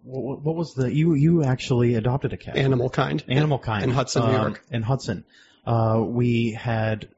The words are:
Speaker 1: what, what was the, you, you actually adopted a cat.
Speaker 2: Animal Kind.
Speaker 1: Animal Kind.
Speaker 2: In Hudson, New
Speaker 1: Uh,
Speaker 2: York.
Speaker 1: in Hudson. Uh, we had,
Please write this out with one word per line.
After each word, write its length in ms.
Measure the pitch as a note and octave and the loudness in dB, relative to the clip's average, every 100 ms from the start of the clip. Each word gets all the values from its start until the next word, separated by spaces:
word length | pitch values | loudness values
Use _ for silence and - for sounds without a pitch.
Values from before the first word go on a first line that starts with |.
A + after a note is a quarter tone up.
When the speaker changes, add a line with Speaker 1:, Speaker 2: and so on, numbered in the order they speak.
Speaker 1:
what, 400 | A#2+ C3 B2+ C3+ | -12 -8 -8 -6
what 140 | C#3+ E3 | -4 -4
was 180 | E3 | -4
the, 180 | C3 B2 | -2 0
you, 220 | C#3 E3 | 2 2
you 300 | D3 D3+ E3+ | 4 4 4
actually 500 | C#3 B2+ - A#2+ A#2+ | 2 0 0 2 4
adopted 380 | A#2+ A2+ C3 A#2+ | 2 0 0 -4
a 40 | F#2+ | -8
cat. 200 | - - | -6 0
Speaker 2:
Animal 340 | C3+ C3 B2+ | 2 2 0
Kind. 320 | - C3+ D3+ - | -2 -2 -2 0
Speaker 1:
Animal 320 | C3 D3+ C3 | 0 2 0
Kind. 240 | - G#2+ | -2 -2
Speaker 2:
In 60 | A2+ | 0
Hudson, 320 | B2+ B2+ C3 | -2 0 0
New 40 | A2+ G#2+ | 2 2
Speaker 1:
Uh, 40 | |
Speaker 2:
York. 220 | G#2+ G#2 - | 0 -4 -8
Speaker 1:
in 100 | A#2+ | -4
Hudson. 420 | A2 C3+ - F#2+ - _ _ _ | -2 -2 -4 -8 -10 _ _ _
Uh, 380 | - A#2 A2 A2+ | -2 0 2 2
we 460 | G#2+ A#2+ B2 A#2 A#2 | 0 0 2 2 0
had, 580 | A2 B2 A2+ A2 G#2+ - | -4 -4 -2 -2 -4 -8